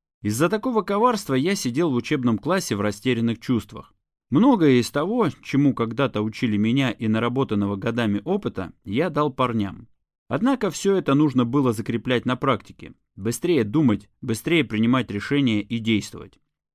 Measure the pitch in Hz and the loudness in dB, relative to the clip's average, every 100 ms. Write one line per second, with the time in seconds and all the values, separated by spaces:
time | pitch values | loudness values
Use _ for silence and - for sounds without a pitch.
0 | _ _ 104 107 175 214 254 220 202 202 | _ _ -4 0 0 0 -2 -2 -2 0
1 | 247 214 - 131 160 196 127 123 170 123 | 2 0 -2 0 0 -2 -2 -2 0 0
2 | - 147 123 107 147 185 - 101 104 101 | -2 0 0 0 0 -2 -2 -2 -2 -2
3 | 127 117 117 113 - 117 - - - _ | -2 0 0 -4 -2 -2 -2 -16 -18 _
4 | _ _ - 131 262 233 151 123 113 143 | _ _ -2 4 6 6 6 4 2 -2
5 | 170 240 185 - - 139 143 113 113 117 | -2 0 0 -2 -2 2 2 2 -4 0
6 | 139 107 110 - 120 104 110 131 131 - | -2 0 -4 -2 0 2 2 2 0 -2
7 | 113 110 120 127 135 104 101 98 117 117 | 0 0 0 0 0 0 0 -2 -2 -2
8 | 113 101 151 202 120 95 85 - - 110 | 0 -2 -2 -4 -4 -6 -10 -12 -6 -2
9 | 175 147 151 139 123 113 98 - - _ | -2 0 -2 0 -2 0 -4 -6 -18 _
10 | _ _ - 147 240 269 196 - 196 190 | _ _ -6 0 0 0 -2 -2 0 2
11 | 147 139 151 123 117 139 127 107 107 117 | 2 2 4 2 2 2 2 0 -4 -4
12 | 123 123 120 127 135 107 - - - - | 0 -2 0 -2 -2 -2 -6 -20 -20 -20
13 | _ - 104 120 165 156 101 147 139 104 | _ -8 -6 -4 0 2 2 2 2 2
14 | - - 131 113 151 165 117 107 113 127 | -4 -14 -6 -4 0 0 2 0 2 2
15 | 110 101 - 143 131 107 101 117 110 107 | 0 -6 -2 0 2 0 -2 -4 0 0
16 | - - 76 _ _ _ _ | 0 -14 -18 _ _ _ _